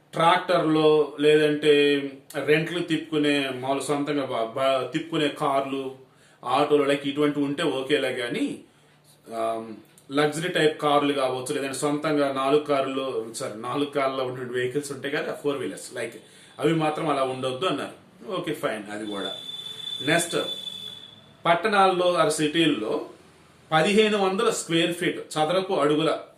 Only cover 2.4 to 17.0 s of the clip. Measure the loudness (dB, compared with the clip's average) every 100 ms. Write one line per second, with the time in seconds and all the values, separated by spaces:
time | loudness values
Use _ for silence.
2.4 | 2 2 2 -4 -2 -4 -2 0 2 2
3.4 | 0 -4 -2 -2 0 -2 0 -2 -2 -2
4.4 | -4 0 2 2 0 -6 -4 0 0 0
5.4 | 0 0 0 -4 -6 -10 -20 _ _ -12
6.4 | -2 2 4 4 4 0 0 0 2 2
7.4 | -2 0 -2 -2 0 0 0 -2 -4 -4
8.4 | -4 -6 -14 _ _ _ _ _ -12 -4
9.4 | -2 -4 -6 -14 -18 -20 -6 0 0 0
10.4 | -2 2 2 2 2 2 2 0 0 -2
11.4 | -4 -4 -4 -2 -2 -2 0 0 0 0
12.4 | 2 2 4 0 0 -2 -4 -4 -6 -8
13.4 | -8 -8 -6 -2 -2 0 -2 -2 -4 -6
14.4 | -6 -2 -2 -2 -6 -8 -6 -4 -6 -4
15.4 | -4 -4 -6 -8 -12 -10 -10 -10 -20 -20
16.4 | -20 -2 0 2 0 0